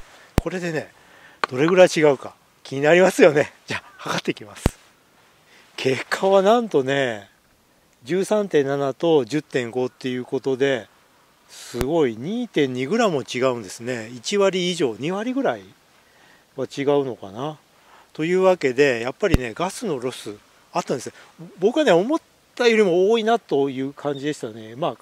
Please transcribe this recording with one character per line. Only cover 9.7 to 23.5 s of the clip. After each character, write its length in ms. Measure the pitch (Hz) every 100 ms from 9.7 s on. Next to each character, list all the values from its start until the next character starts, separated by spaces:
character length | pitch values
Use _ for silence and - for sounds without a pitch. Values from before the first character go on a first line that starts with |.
五 160 | 120 127
っ 40 |
て 180 | - 131
い 80 | 127
う 80 |
こ 160 | 120 135
と 160 | 135 127
で、 320 | 139 123 98 _ _ _ _ _ _
す 340 | - - 120
ご 220 | 127 165 131
い、 100 | 110
二 300 | 151 233 240
点 240 | 170 135
二 140 | 127 131
グ 100 | 226
ラ 120 | 220
ム 60 | 143
も 60 |
違 180 | 113 127 131
う 60 | 120
ん 40 |
で 60 | 92
す 120 | -
ね。 280 | 120 120 110
一 240 | 123 - 202
割 320 | 196 185 175
以 60 | 170
上、 180 | 135 104
二 120 | 147
割 220 | 196 233
ぐ 100 | 254
ら 140 | 208 110
い 60 | 95 _ _ _ _ _ _ _ _ -
は 100 | 127
違 160 | -
う 220 | 139 143
の 120 | 135 107
か 160 | 101
な。 260 | 104 147 151 _ _ _ - _
と 120 | -
い 80 | 160
う 80 | 185
わ 140 | 185 180
け 160 | 135
で、 280 | 123 143 117
や 100 | 120
っ 20 |
ぱ 120 | - 202
り 80 | 143
ね、 160 | 120
ガ 160 | 107 180
ス 160 | -
の 140 | 226 131
ロ 140 | 123
ス 240 | - 113 104 _ _ _
あ 60 | 170
っ 60 |
た 100 | -
ん 40 | 139
で 40 |
す 40 | 117
よ。 60 | - - - 170 -
僕 200 | 196 311
は 60 |
ね、 60 | 277
思 260 | 170 226 320
っ 40 | - _ _
た 140 | - 240
よ 80 | 220
り 60 |
も 260 | 196 175 196
多 80 | 233
い 60 |
な 160 | 214 233
と 280 | -